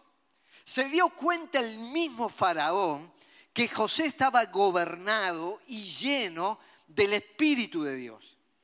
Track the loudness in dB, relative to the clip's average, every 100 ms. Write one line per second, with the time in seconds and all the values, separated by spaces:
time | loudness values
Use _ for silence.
0 | _ _ _ _ _ -16 -4 -2 0 2
1 | 2 0 -2 -2 0 -2 -2 -4 -6 -4
2 | -4 -4 -8 0 0 2 0 0 0 -2
3 | -8 -20 -20 -20 _ -2 -2 0 0 0
4 | -2 0 2 2 2 2 2 2 0 -2
5 | 0 0 0 -2 -6 -10 -10 -10 -4 -2
6 | 0 0 0 -2 -4 -4 -12 -20 -6 2
7 | 2 2 -2 0 2 2 0 -4 -4 -6
8 | -10 -14 -20 _ _ _